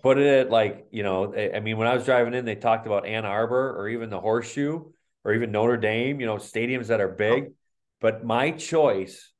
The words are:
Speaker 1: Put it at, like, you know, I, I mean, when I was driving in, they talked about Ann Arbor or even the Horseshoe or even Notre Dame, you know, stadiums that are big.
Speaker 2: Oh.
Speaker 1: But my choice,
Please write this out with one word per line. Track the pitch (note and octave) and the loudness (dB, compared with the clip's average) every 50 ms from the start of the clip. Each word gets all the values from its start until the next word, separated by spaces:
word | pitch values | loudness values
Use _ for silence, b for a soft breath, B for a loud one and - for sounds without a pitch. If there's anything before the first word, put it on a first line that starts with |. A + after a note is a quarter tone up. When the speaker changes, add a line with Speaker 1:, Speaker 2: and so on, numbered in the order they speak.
Speaker 1:
Put | - C3 C3+ C#3 | 2 4 6 6
it | C#3+ | 6
at, | C#3+ C#3 C3+ B2+ - | 6 6 4 4 4
like, | A2+ A2+ A2 G2+ - - - _ | 4 4 4 2 -2 -8 -14 _
you | - A2 | -6 -4
know, | G2+ G2 F#2+ F#2 G2 G2 G2+ | -2 0 0 0 0 -2 -2
I, | G#2 G#2+ - - | -4 -4 -2 -4
I | G#2+ | -4
mean, | G#2+ A2 A2 A2 | -4 -4 -2 0
when | A2+ A#2+ | 0 0
I | B2+ | 0
was | B2 - | 0 2
driving | C3+ B2+ B2 A#2+ A#2 B2 | 2 4 4 2 2 0
in, | B2+ B2 | -4 -4
they | A2+ G#2 | -4 -6
talked | - - A#2 A2+ A2+ A2+ | -2 0 2 2 0 0
about | A2+ G#2 G2+ - | -2 -2 -2 -2
Ann | G#2 A2 A2 G#2+ | -2 -4 -4 -4
Arbor | G2+ G2+ G#2+ A#2 A2+ B2 B2+ C3 C3+ - - | -2 -2 -2 0 0 0 0 0 -2 -4 -6
or | G2+ G#2+ | -6 -6
even | A#2 A#2 A2+ A2 | -6 -6 -6 -8
the | G2+ F2+ | -8 -4
Horseshoe | E2+ A2 A2+ A#2+ A#2 - - C#3+ C#3+ D3 D#3 E3 D#3+ - - _ _ _ _ _ - | -2 0 0 0 -2 -4 -4 -4 -2 -2 -4 -6 -10 -14 -20 _ _ _ _ _ -2
or | G#2 | 0
even | G#2 A2+ A#2+ A2 | 0 0 0 0
Notre | G#2 G#2+ A2 A#2+ B2 A#2 | 0 2 2 2 2 2
Dame, | G#2+ G#2+ G#2+ A2+ A#2+ C3+ - C#3 | 0 0 0 0 -2 -2 -4 -4
you | B2 | -4
know, | A2+ G#2+ | -4 -4
stadiums | G2+ - - - A2 A#2 B2 C3 B2+ A#2 G#2 | -6 -8 -8 -4 -4 -2 -2 -4 -4 -2 -2
that | A2+ G#2+ | 0 0
are | G2+ F#2+ | 0 -2
big. | F#2+ - G#2 G#2+ A#2+ B2+ - - | -2 0 0 2 2 0 0 -4
Speaker 2:
Oh. | - _ _ _ _ _ _ _ _ _ | -12 _ _ _ _ _ _ _ _ _
Speaker 1:
But | - A2 A2 A2 A#2 | -2 -2 -2 -2 -2
my | A#2 A2 A#2+ C3+ D#3+ | -2 0 0 0 0
choice, | E3 D#3 - - E3 D#3+ D#3 C3+ G#2 F#2+ F#2+ - - - - _ _ | -2 -6 -6 -2 2 2 4 4 2 0 -4 -8 -12 -20 -20 _ _